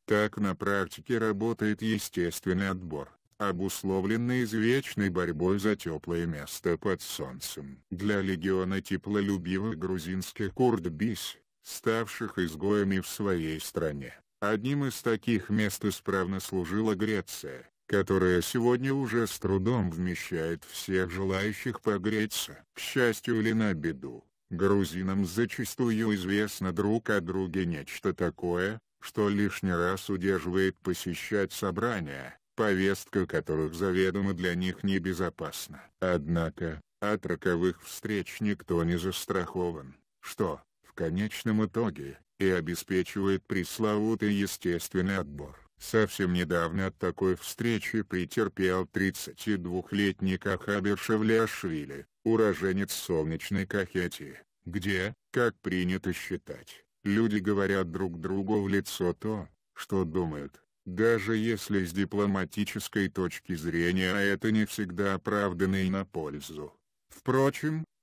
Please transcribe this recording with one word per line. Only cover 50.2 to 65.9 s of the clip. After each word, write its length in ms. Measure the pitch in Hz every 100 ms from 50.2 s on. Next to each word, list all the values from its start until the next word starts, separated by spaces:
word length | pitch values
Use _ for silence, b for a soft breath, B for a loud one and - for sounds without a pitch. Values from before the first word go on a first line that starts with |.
| 95 92
Кахабер 600 | 101 92 - 101 101 98
Шавлиашвили, 1080 | - 110 110 113 110 - 92 78 69 69 - _
уроженец 720 | 110 113 107 87 95 92 95
солнечной 760 | - - 82 78 80 - 98 98
Кахетии, 720 | 101 92 92 87 - 76 - - _ 90
где, 480 | 95 95 95 98 - _
как 220 | 127 120 -
принято 540 | 98 92 90 95 95
считать, 720 | 87 - 92 - 69 - - _ _
люди 340 | 104 104 113 104
говорят 540 | 95 101 98 98 87
друг 280 | 90 92 82
другу 400 | 92 98 95 107
в 80 | 98
лицо 440 | 98 - - 90
то, 360 | - 110 107 78 _ _
что 320 | - - 98 85
думают, 560 | 90 85 73 69 - _ _ 95
даже 500 | 90 113 113 104 113
если 480 | 113 107 - 101
с 80 | 90
дипломатической 1200 | 90 95 101 101 95 90 - 98 107 - 107 92
точки 440 | 98 90 - -
зрения 600 | 85 82 82 85 92 92 101
это 360 | 101 98 110
не 140 | 107 104
всегда 500 | - 98 90 98 95
оправдано 680 | - 104 101 87 95 95
и 60 |
на 160 | 92